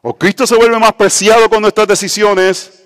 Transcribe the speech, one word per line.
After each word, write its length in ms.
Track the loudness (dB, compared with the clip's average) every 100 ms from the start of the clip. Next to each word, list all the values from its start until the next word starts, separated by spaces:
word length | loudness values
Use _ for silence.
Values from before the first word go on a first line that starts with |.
O 160 | -12 -4
Cristo 300 | -4 -2 0
se 80 | 2
vuelve 240 | 2 2
más 140 | 0
preciado 560 | 2 -2 0 2 2 2
con 120 | 0
nuestras 240 | 0 -2 -2
decisiones, 1000 | -2 -4 -2 -2 0 -2 -4 -10 _